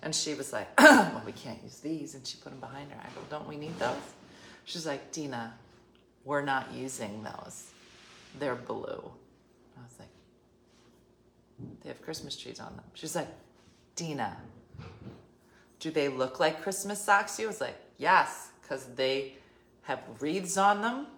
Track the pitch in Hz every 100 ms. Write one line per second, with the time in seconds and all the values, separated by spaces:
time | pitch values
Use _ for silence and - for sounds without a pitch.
0 | 160 156 - 147 135 120 - - 294 254
1 | 180 143 107 - - 110 - - 147 160
2 | 139 135 123 - - 135 127 135 143 -
3 | - - - 151 151 151 151 170 123 135
4 | - - - - - - - 175 160 139
5 | - - 147 123 117 117 - - - -
6 | _ _ 131 143 139 135 120 123 131 127
7 | 110 107 107 - - - - - - -
8 | - - - - 143 120 120 110 - -
9 | - - - - _ _ - - 123 -
10 | - - - _ _ _ _ - - -
11 | _ _ _ _ _ - - - 131 131
12 | - 156 147 - 123 - - - - -
13 | 156 170 143 - - _ - - _ -
14 | 165 139 107 85 - - - - - -
15 | - - - - _ - - _ 160 156
16 | 143 127 131 - 160 156 - 185 202 202
17 | - 202 214 - 220 196 123 - - -
18 | 147 185 143 - - - - 135 131 120
19 | 131 135 139 - - - _ _ - 147
20 | - 117 143 180 180 196 196 208 220 262
21 | 302